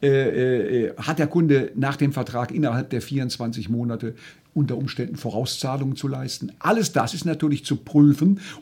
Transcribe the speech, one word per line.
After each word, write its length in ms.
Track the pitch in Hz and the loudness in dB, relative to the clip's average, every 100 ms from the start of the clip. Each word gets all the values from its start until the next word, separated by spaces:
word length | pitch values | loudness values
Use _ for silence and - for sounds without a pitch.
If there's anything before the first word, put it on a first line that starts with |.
äh, 840 | 139 135 135 - 127 127 98 123 110 | 2 4 2 2 2 2 0 0 -2
äh, 80 | - | -4
hat 240 | 123 135 | -4 0
der 80 | 147 | 0
Kunde 420 | 180 165 139 - - | 2 4 4 2 -2
nach 200 | 135 139 | -2 0
dem 160 | 143 | 0
Vertrag 380 | 139 123 120 120 | 0 -4 -4 -4
innerhalb 400 | - 143 117 123 | -2 0 0 -2
der 120 | 120 | -4
vierundzwanzig 640 | - 139 127 - 117 117 98 | -4 -4 -4 -4 -6 -6 -4
Monate 480 | 117 120 117 117 113 - - _ | -4 -2 -4 -8 -10 -16 -20 _
unter 240 | - 139 127 | -2 -2 -2
Umständen 380 | 135 - 123 | -6 -6 -8
Vorauszahlungen 800 | - 120 101 127 - 135 135 135 | -6 -6 -4 -4 -4 -4 -4 -4
zu 140 | 135 139 | -4 -6
leisten? 420 | 131 131 - - - | -6 -8 -8 -12 -6
Alles 320 | 160 226 196 | -2 0 0
das 240 | - 120 | 0 -2
ist 100 | 175 | -2
natürlich 400 | 170 156 156 143 | -4 0 0 0
zu 120 | - 139 | -2 -6
prüfen, 640 | - 151 147 143 175 196 - - | 2 8 8 8 4 2 -2 -12